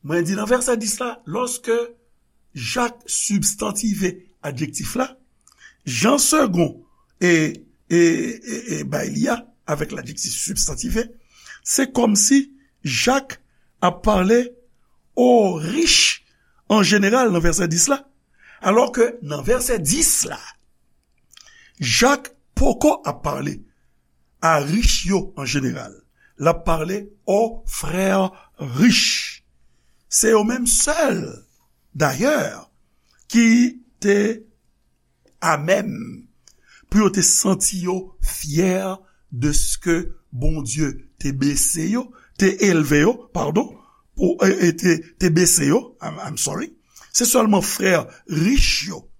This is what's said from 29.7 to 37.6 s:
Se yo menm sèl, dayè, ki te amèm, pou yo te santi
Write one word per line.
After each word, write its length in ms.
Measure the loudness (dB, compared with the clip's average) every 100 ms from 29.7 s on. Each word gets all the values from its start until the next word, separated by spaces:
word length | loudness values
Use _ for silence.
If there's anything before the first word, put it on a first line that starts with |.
| _ _ _ _
Se 220 | 0 4
yo 100 | 4
menm 240 | 2 -2 -2
sèl, 560 | 0 0 0 0 -2 -6 -14 _ _ _ _ _ -2
dayè, 400 | -2 0 0 0 -4 -8 -20 _ _ _ _ _ _
ki 180 | 4 6 6 4 0 _ _
te 160 | 0 2 2 -2 -10 _ _ _ _ _ _ _ _ _
amèm, 500 | -2 0 0 -2 -2 -10 -12 -16 -20 _ _ _ _ _ _
pou 120 | 2
yo 80 | 2
te 120 | 2 2
santi 580 | 2 0 0